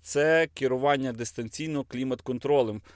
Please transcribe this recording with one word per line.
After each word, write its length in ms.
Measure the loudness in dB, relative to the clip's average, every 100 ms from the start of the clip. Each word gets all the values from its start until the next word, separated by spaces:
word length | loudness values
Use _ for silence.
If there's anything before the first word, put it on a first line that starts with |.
це 460 | -4 2 4 4 2
керування 580 | 0 0 2 2 2 0
дистанційно 720 | -4 -8 -6 -8 -8 -6 -4
клімат-контролем. 1000 | -6 -6 -4 -4 -4 -4 2 2 2 -2 -12